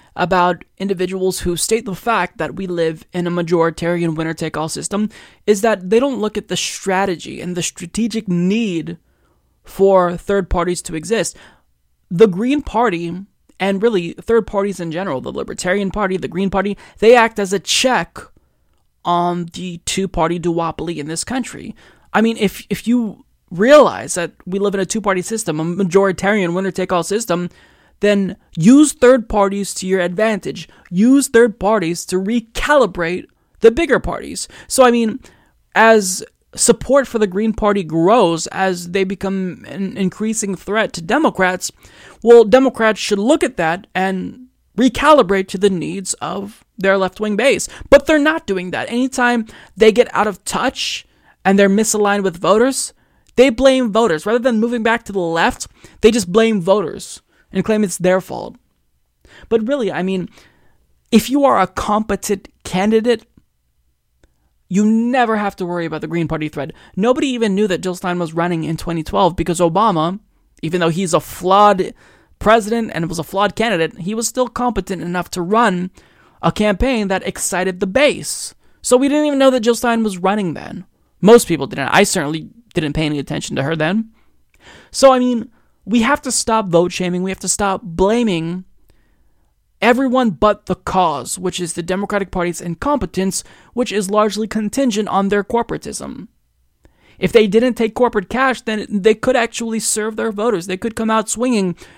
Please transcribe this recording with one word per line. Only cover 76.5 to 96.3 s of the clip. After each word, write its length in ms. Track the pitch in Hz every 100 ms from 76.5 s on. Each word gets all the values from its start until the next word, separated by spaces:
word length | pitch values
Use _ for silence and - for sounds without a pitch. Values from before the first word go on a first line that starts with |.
campaign 560 | - 214 190 247 240 196
that 180 | 185 -
excited 540 | - - 180 185 180
the 60 | 196
base. 680 | 233 - 175 156 - - - _ _
So 160 | - 247
we 120 | 277
didn't 180 | 294 302
even 140 | 277
know 100 | 269
that 100 | 254
Jill 140 | 226
Stein 300 | 233 247 226
was 140 | 214 185
running 360 | 185 214 185
then. 320 | - - - - _ _ _
Most 280 | 190 233 -
people 180 | 156 135
didn't. 220 | 123 131
I 160 | 180
certainly 440 | 202 - 143 160 - - _
didn't 200 | 180 151
pay 140 | 156 156
any 120 | 147
attention 380 | 135 156 - -
to 80 |
her 100 | 139
then. 380 | 165 156 208 220 _ _ _ _ _ - - -
So, 200 | - 269
I 60 | 254
mean, 320 | 247 240 - _ _ _
we 180 | - 233
have 200 | 233 294
to 80 | 269
stop 380 | - - 220 196
vote 240 | 165 180
shaming. 320 | - 180 180
We 60 | 190
have 80 | 190
to 80 | 180
stop 340 | - 202 190
blaming 800 | 185 165 190 233 226 165 165 180 190 _ _ _ _ _ _ _ _ _ _ _
everyone 480 | 208 247 269 254 233
but 360 | 160 214 208 -
the 80 |
cause, 640 | 185 - 190 175 143 117 -
which 200 | 180 180
is 140 | 175
the 100 | -
Democratic 480 | 170 185 202 202 196
Party's 300 | 185 175 170
incompetence, 800 | 175 165 285 285 185 - 190 - - - _
which 200 | 240 247
is 180 | 202 190
largely 360 | 208 214 196 220
contingent 600 | 214 208 - 269 202 208
on 200 | 190 196
their 140 | 208
corporatism. 840 | 196 233 233 151 - - - - -